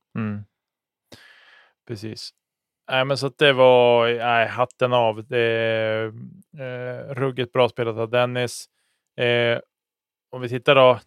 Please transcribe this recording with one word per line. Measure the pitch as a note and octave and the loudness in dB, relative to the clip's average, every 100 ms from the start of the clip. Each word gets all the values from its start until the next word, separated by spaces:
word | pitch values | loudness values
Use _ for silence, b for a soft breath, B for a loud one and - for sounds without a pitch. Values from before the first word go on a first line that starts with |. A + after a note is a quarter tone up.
| _ A#2+ | _ -10
Mm. | G#2+ G#2 G2+ _ _ _ _ _ _ b b b b b b b - | -8 -10 -14 _ _ _ _ _ _ b b b b b b b -16
Precis. | G#2+ A2 A2 - _ _ _ _ _ - | -12 -12 -14 -18 _ _ _ _ _ -4
Nej, | C3 | -2
men | C3+ C3 | -2 -2
så | C3+ | -4
att | - | 2
det | D3 | 4
var, | C3 B2+ B2 A#2+ A#2+ A#2 A#2+ | 6 6 6 6 4 2 0
nej, | A#2+ A#2 A2 | 0 0 0
hatten | G#2+ B2 - B2+ | -2 -4 -2 0
av. | B2 A2+ G#2+ A2 | 0 0 -4 -6
Det | B2 | -2
är, | A#2 A2+ A2+ A2+ A2 A2 A2 A2+ B2+ F#3 _ D3+ | -2 -2 -2 -2 -2 -4 -6 -12 -20 -20 _ -18
eh, | B2+ B2 B2 B2 - | -14 -12 -12 -12 -12
ruggigt | B2+ C3+ B2+ A#2+ | -6 -4 -4 -4
bra | B2+ A#2 | 0 0
spelat | - A#2 A2 | -2 -6 -6
av | A2+ | -4
Dennis. | B2 B2 B2 A#2+ - - _ _ _ _ - | -2 -2 -2 -6 -8 -20 _ _ _ _ -4
Eh, | B2 A#2+ A#2 A#2+ - _ _ _ _ _ _ | -2 0 0 -2 -8 _ _ _ _ _ _
om | B2+ | -12
vi | B2 | -10
tittar | B2+ D3 | -2 2
då, | C3+ B2+ A#2+ | 6 6 4